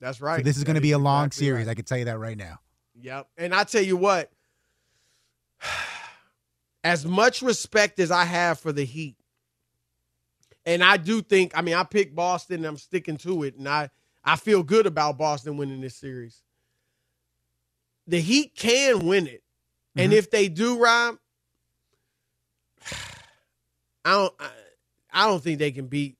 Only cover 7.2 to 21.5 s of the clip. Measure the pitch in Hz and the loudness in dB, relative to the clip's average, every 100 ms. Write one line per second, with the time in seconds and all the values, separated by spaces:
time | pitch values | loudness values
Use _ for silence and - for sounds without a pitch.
7.2 | 233 247 254 214 - 220 208 - 175 175 | 2 2 0 -2 0 2 2 2 0 2
8.2 | 175 175 175 160 160 147 139 139 156 120 | 2 2 0 -2 -4 -4 -4 -6 -14 -14
9.2 | _ _ _ _ _ _ _ _ _ _ | _ _ _ _ _ _ _ _ _ _
10.2 | _ _ _ _ - 175 180 202 160 226 | _ _ _ _ -4 4 6 6 2 -2
11.2 | 196 196 180 156 170 170 185 208 196 151 | 2 2 2 0 -2 -2 0 -2 -2 -2
12.2 | 175 175 - 180 160 147 - 185 165 151 | -2 -2 -4 -8 -8 -10 -8 -8 -6 -8
13.2 | 170 185 143 131 135 147 143 _ _ _ | -6 -4 -6 -8 -4 -2 -4 _ _ _
14.2 | 139 156 - 202 151 214 202 156 151 135 | 0 0 4 2 4 2 2 2 -2 0
15.2 | 151 147 131 147 139 135 131 - 139 127 | -2 -4 -6 -8 -8 -8 -12 -14 -14 -14
16.2 | 117 - _ _ _ _ _ _ _ _ | -16 -20 _ _ _ _ _ _ _ _
17.2 | _ _ _ _ _ _ _ _ - 170 | _ _ _ _ _ _ _ _ -4 -2
18.2 | 165 262 302 - 220 240 277 226 170 196 | 2 2 0 -4 0 2 4 2 2 2
19.2 | 160 117 _ _ _ _ _ - 190 214 | 0 -6 _ _ _ _ _ 0 4 4
20.2 | 202 214 202 160 233 240 233 233 233 226 | 4 2 0 0 0 4 4 4 2 -4
21.2 | _ _ _ | _ _ _